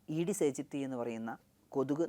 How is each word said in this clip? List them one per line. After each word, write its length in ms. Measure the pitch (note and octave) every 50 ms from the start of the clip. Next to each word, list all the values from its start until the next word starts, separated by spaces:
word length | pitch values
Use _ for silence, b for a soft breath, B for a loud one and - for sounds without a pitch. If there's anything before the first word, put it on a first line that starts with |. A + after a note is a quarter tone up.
| _ -
ഈഡിസ് 360 | D#3 D#3+ E3+ F#3 G3 - E3
ഏജിപ്തി 340 | C#3+ C3 D3 C3+ - - C#3
എന്ന് 180 | C3+ C3 C3
പറയുന്ന 340 | A#2+ A#2+ A#2+ A2+ A2+ A2+ A#2 B2+ - _ _ _ _ _ -
കൊതുക് 320 | - C#3 C3 C3+ C#3+ D3+ E3+